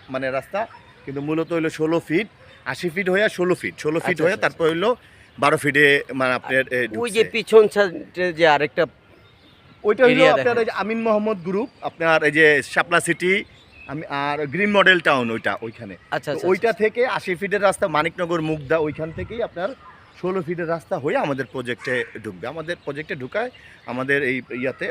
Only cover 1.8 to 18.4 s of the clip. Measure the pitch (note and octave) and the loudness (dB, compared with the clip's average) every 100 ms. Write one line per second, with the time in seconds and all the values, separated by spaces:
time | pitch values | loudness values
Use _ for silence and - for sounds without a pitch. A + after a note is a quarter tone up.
1.8 | D#3 E3 - E3 A3 _ - - B2+ C3 | 0 0 0 -2 -2 _ -20 -12 -10 -6
2.8 | F3 D#3+ F#3 F#3+ G#3+ - F3+ F3+ F#2 - | -6 -4 0 2 2 0 0 0 -4 -6
3.8 | D3+ D#3+ - D#3+ E3 G#3+ D#3 - D#3+ E3 | -4 -2 -2 0 0 2 -2 0 0 2
4.8 | G#3 A#3 - - - - C#3 D3+ C#3+ C#3+ | -2 -2 -8 -20 -20 0 2 2 2 4
5.8 | D3 C#3+ - C3+ B2+ B2 - C3 B2+ B2+ | 6 4 0 -2 -2 -2 0 0 0 -2
6.8 | A#2 D3+ A#3+ G#3 - A3+ - A3 G#3 G3+ | -2 -4 -2 0 0 -2 6 6 6 4
7.8 | G3+ D#3+ - F3+ F3+ D#3 E3 C#3+ D3+ - | 0 -2 -12 -4 -4 2 4 4 2 0
8.8 | D#3 - _ - - _ - _ - - | -2 -4 _ -20 -20 _ -20 _ -20 -4
9.8 | G#3 A3+ B3 B3 C4 A3+ B3 A#3 A3+ G#3 | 0 4 6 8 6 6 2 0 -2 -4
10.8 | G3 A3+ A3+ G#3+ G#3+ G3+ E3+ G3 C4+ - | -4 -2 0 0 0 -4 -4 -4 -4 -8
11.8 | C#3+ - E3 D#3+ D3 D3 D#3 C#3+ - F3 | -12 -2 2 2 2 6 6 4 2 -2
12.8 | D#3+ E3+ E3+ D#3+ F3+ G3+ - - - - | 2 0 0 -2 0 0 -4 -18 -20 -20
13.8 | - D3 - C#3+ C#3+ D3 D3 E3 G#3 G3+ | -14 -12 -8 -6 -4 -4 -6 -2 2 4
14.8 | F#3 F3+ E3+ C#3 A#2 A2+ G#2+ G2 A2+ A2+ | 6 6 4 2 0 -4 -4 -4 -8 -12
15.8 | G#2 F2 - D3+ D3+ B2+ E3+ F3+ A3+ G#3 | -16 -16 -8 -8 -6 -4 0 2 0 0
16.8 | G#3+ A#3+ B3+ F#3 - E3+ G3+ G3 G3 - | -2 0 -2 -2 -4 -6 -4 2 2 2
17.8 | G3 D3+ E3 E3+ E3+ E3+ | 0 0 0 -4 -2 -2